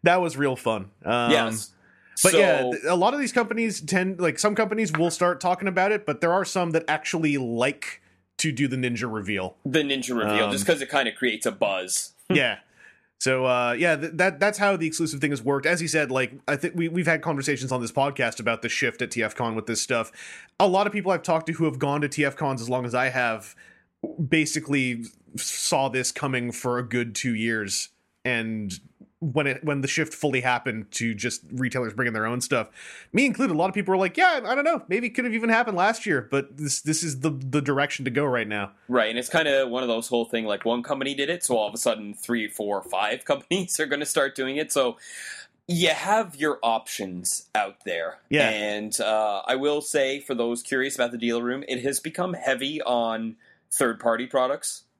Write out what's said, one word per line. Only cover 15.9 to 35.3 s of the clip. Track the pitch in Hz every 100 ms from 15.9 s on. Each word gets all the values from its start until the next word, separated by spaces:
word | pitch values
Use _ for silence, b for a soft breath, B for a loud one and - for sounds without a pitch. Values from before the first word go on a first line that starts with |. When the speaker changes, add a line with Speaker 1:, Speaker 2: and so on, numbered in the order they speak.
| 151 143
Speaker 1:
like, | 131 123 131 -
I | 143
think | 165
we, | 175 165
we've | 170 165
had | 160
conversations | 165 143 139 139 131
on | 127
this | 117
podcast | 143 139 139 120 -
about | 113 113
the | 120
shift | - 123 -
at | 123
T | 120
F | 110 -
con | 117
with | 110 107
this | 110
stuff. | - 120 110 B B B B _
A | 202
lot | 185 208
of |
people | 208 185
I've | 175
talked | - 165 160
to |
who | 165 160
have | 131
gone | 143 147
to | 147
T | 143
F | 175
cons | 180 143 127
as | 113
long | 127
as | 123 123
I | 131
have | 127 120 110 101 - B B B _ - - 139
basically | 160 151 156 139 143 131 120 113 _ _ 151
saw | - - - 160 135
this | 127 123
coming | - 143 131 120
for | 117 127 123
a |
good | 123 123 120
two | 101 131
years. | 110 113 113 101 - - _ _ _
And | 127 120 113 110 104 90 - _ - _
when | 160 127 143
it, | 135
when | 156 143
the | 135
shift | - 151
fully | - 147 131
happened | 127 123 135 110 101
to | - 117
just | 107 120 - 76
retailers | 123 127 127 117
bringing | 104 123
their | 110 110
own | 120
stuff, | - 127 110 B B B B
me | 196
included, | 269 - 262
a | 156
lot | 185
of |
people | 196 190
were | 190
like, | 190 240
"Yeah, | 370 302
I | 214
don't | 262
know, | 294 330 -
maybe | 196 240
it |
could | 247
have | 240